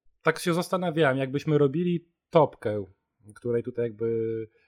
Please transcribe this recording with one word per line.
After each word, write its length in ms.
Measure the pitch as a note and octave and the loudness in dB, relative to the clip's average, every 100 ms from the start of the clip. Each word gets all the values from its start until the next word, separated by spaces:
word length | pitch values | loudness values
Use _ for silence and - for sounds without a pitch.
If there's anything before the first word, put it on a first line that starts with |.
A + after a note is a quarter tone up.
| _ _ | _ _
tak 160 | D#3 - | -2 0
się 160 | F3+ | -2
zastanawiałem, 640 | E3 F3 F#3 F3+ D#3 C#3+ C3 | -2 -2 -2 -2 2 2 2
jakbyśmy 400 | C3+ C#3 - D3 | -2 -4 0 2
robili 500 | C#3+ D#3 F3+ F3 _ _ _ | 2 2 -2 -2 _ _ _
topkę, 540 | E3 C3+ - A2 G#2 F#2+ _ _ _ G#2 | 4 4 0 -4 -4 -8 _ _ _ -20
której 280 | G#2 A#2+ A#2 | -10 -4 -2
tutaj 220 | A#2+ A#2 | -4 -6
jakby 640 | A#2 G#2 A2+ A2+ A2+ A2+ A2 _ | -6 -4 -4 -2 -4 -6 -10 _